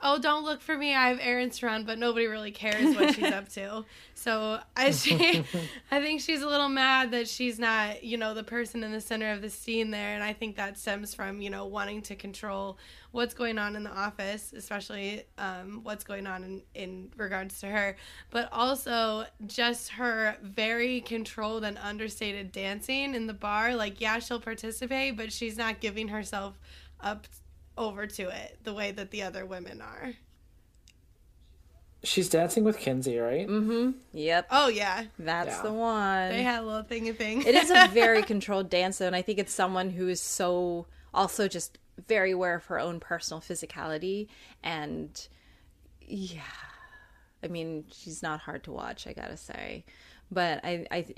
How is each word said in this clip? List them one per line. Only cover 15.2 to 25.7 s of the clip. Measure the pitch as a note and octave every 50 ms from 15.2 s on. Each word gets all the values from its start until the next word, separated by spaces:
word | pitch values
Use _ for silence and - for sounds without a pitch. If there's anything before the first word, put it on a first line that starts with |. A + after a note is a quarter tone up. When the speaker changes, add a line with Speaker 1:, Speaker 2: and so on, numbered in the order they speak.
| - - -
Speaker 1:
um, | - G3+ F#3+ F#3 F3+ F#3 G3 G#3 A3+
what's | A3 G#3+ G#3+ G#3 -
going | - G3+ G3 G3
on | G3 F#3 F3+ F#3
in, | F#3 F#3+ F#3 - - -
in | - F#3+ F#3 F#3 F#3 F#3 - - -
regards | G#3+ F#3+ G3+ F#3+ G3 F#3+ - -
to | G3+
her, | G3 G#3 G#3 G3+ G3 F#3+ - - - - - - -
but | - A#3 A#3 -
also | - A3+ A#3+ B3+ C#4 C4+ - B3+ A#3 A3+ A3 A3 G#3+ A3 A3 - - - G#3+
just | G3+ - B3+ A#3+ A#3+ A#3+ A#3+ - -
her | - A3+ B3 A#3+ A3+ A3 A3 G#3+ - -
very | G#3 G3 G3 A3+ G#3+ A3 A#3 A#3 A#3+ B3+ B3+ B3
controlled | A#3 - A3+ A3+ A3 - - A3+ G#3+ G#3+ A3+ A3 G#3+
and | G#3 G3+ -
understated | G3+ G3+ G#3 G#3 A3 G#3+ - - A3 G#3 G3+ G3+ G3 F#3
dancing | - G3 G3 G3 G3+ G#3+ - - C4 C#4 C#4 C#4 C4
in | A3+ A3+
the | A3 G#3
bar. | G3+ G#3 G#3 G#3 G#3+ A3+ A#3+ B3
Like, | A3+ G#3+ G3+ G3 -
yeah, | A3+ A3 A3 A#3
she'll | A3+ - A#3+ A#3
participate, | - A3+ A3+ A3 - A3 A3 - B3+ A#3+ C4 C4 C4+ C4+ A3 A3
but | A3 G#3+
she's | - - A#3+ A3+ G#3+ A#3
not | A#3 A3